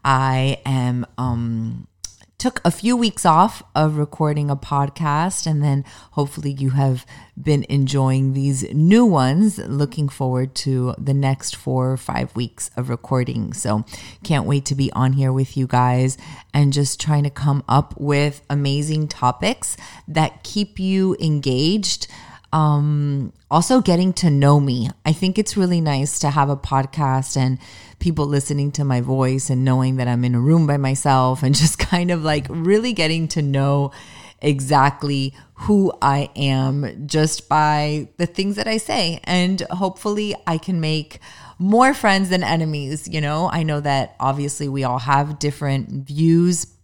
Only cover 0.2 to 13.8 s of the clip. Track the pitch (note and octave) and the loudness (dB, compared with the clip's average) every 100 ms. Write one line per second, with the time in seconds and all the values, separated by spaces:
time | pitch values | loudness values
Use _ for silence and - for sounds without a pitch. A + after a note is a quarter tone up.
0.2 | C3+ C3 C3+ C3+ C3 C3 B2 B2 A#2+ - | 2 0 0 -2 -2 -2 0 -4 -6 -6
1.2 | B2+ A#2+ A#2 A2+ A2+ A#2 - _ - _ | -4 -2 -4 -4 -6 -8 -14 _ -20 _
2.2 | _ _ B3+ - F3 - A3 B3 A#3 - | _ _ -6 0 -2 0 0 0 0 2
3.2 | F3+ D#3+ G#3 - - - D#3 D3+ D3 - | 4 4 4 0 -6 0 0 0 -4 -2
4.2 | D3+ D3+ D3 C#3 - C#3+ C#3 - D#3 D3 | -2 0 -2 -4 -2 0 0 -2 -2 0
5.2 | F3 - E3 D#3 D3 C#3 C3+ - - - | 0 -2 -2 0 2 0 -4 -16 -8 -4
6.2 | C#3+ - D3 C3+ C3+ C3+ C3+ B2+ - - | -4 -4 -8 -2 0 2 0 0 -6 -20
7.2 | - - D3 C#3+ - C#3+ C3+ C#3 C3 C3+ | -20 -8 0 0 0 0 0 0 0 2
8.2 | C3+ C3+ C#3 C3+ - D3 D#3+ A3 A#3+ D#3 | 0 0 0 -2 -2 2 6 6 6 4
9.2 | B2+ D#3+ G#3+ - - C#3 C#3+ D#3 C#3+ - | 2 4 2 0 -6 -2 -2 -2 -6 -2
10.2 | C3 B2+ C3 - C#3 C3 B2+ - C#3 C#3 | -2 -2 -4 -4 -2 -2 -2 -4 -2 0
11.2 | C3+ C3+ - - - C3 B2+ C3 - B2 | 0 -2 -6 -8 -4 -2 0 -2 -4 -6
12.2 | B2+ - A#2+ - - - B2+ A#2+ - C3 | -6 -6 -6 -8 -10 -8 -6 -6 -2 -2
13.2 | B2 A#2 G#2 - - G#2+ | 0 -4 -6 -6 -2 -2